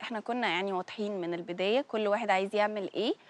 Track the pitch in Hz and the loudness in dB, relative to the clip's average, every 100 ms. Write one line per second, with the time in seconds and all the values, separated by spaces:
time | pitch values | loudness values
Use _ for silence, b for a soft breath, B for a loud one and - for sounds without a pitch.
0 | - 226 - 240 220 170 196 185 185 - | -6 -4 -2 0 2 2 0 -2 -2 -4
1 | 208 202 170 170 170 180 190 240 285 220 | -4 -2 -2 -4 -4 -2 2 2 2 0
2 | 208 208 214 190 196 208 208 214 190 - | 2 2 2 2 2 2 2 0 -4 -2
3 | 226 403 b | 0 -2 b